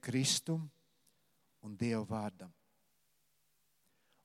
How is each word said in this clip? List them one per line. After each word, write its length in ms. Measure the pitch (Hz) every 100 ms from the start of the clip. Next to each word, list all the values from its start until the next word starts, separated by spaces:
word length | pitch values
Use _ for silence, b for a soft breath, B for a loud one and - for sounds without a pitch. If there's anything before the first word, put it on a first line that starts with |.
Kristum 640 | - 131 135 - - 165 151 - _ _ _ _ _ _ _ _
un 120 | 107 101
Dieva 240 | 117 113 107
vārdam. 440 | 110 104 92 92 - _ _ _ _ _ _ _ _ _ _ _ _ _ _ _ _